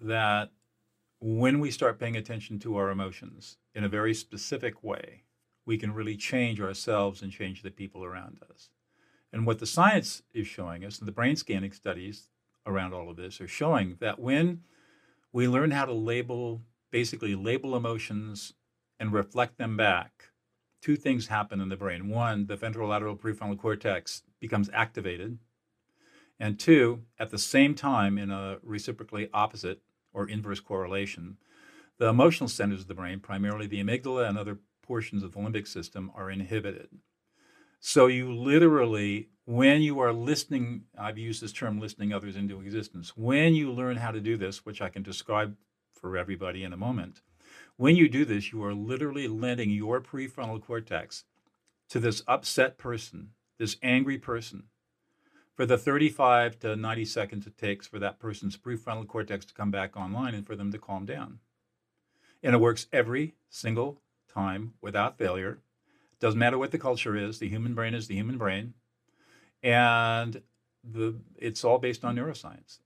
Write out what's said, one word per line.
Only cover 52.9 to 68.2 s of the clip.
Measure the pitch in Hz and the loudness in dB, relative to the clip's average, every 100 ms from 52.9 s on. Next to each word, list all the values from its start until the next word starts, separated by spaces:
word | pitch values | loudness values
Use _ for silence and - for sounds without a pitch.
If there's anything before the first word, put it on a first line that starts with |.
| 117 - - 104 _ _ - | -8 -10 -16 -18 _ _ -6
this | 113 - | -6 -2
angry | 127 127 135 135 | 2 2 2 -2
person, | - 117 113 101 - _ _ _ _ _ _ _ _ | -4 -6 -8 -16 -20 _ _ _ _ _ _ _ _
for | - 120 | -2 2
the | 120 | 4
thirty-five | - 143 151 147 127 120 117 113 | 4 4 4 6 6 8 6 0
to | 113 107 | -4 -4
ninety | 110 113 | -2 -4
seconds | 110 - 101 101 101 | -4 -4 -4 -6 -12
it | - | -6
takes | 107 101 - | -4 -4 -6
for | 107 | -6
that | 98 - | -6 -6
person's | 113 101 98 - | -10 -6 -6 -6
prefrontal | 123 113 120 113 107 | -8 -8 -6 -8 -6
cortex | 113 104 101 - | -6 -6 -8 -10
to | |
come | - 104 | -6 -2
back | 98 95 104 | -2 -4 -6
online | 92 110 127 | -6 -4 -4
and | 110 101 | -6 -8
for | 104 | -6
them | 101 | -6
to | 110 | -6
calm | - 95 101 | -8 -8 -8
down. | 135 - 123 _ _ _ _ _ _ _ _ _ _ | -10 -12 -16 _ _ _ _ _ _ _ _ _ _
And | - | 4
it | 120 | 6
works | 117 113 - | 6 4 0
every | 135 113 127 156 _ _ | 2 2 0 -4 _ _
single | - 113 113 135 143 _ _ _ | -8 -4 -2 -2 -6 _ _ _
time | 104 95 95 113 - | -4 -4 -4 -10 -12
without | - 101 113 - | -4 0 0 0
failure. | 98 92 95 107 _ _ _ _ _ - | -2 -2 -4 -8 _ _ _ _ _ -2
Doesn't | 113 107 | 0 4
matter | 120 131 | 4 4
what | 131 | 0
the | 165 | -2
culture | 135 120 117 104 | 0 0 0 -2
is, | 104 113 | -4 -6
the | 107 | -6
human | 107 117 | -4 -4
brain | 117 113 | -2 -2
is | 117 110 | -4 -4
the | |
human | 98 | -4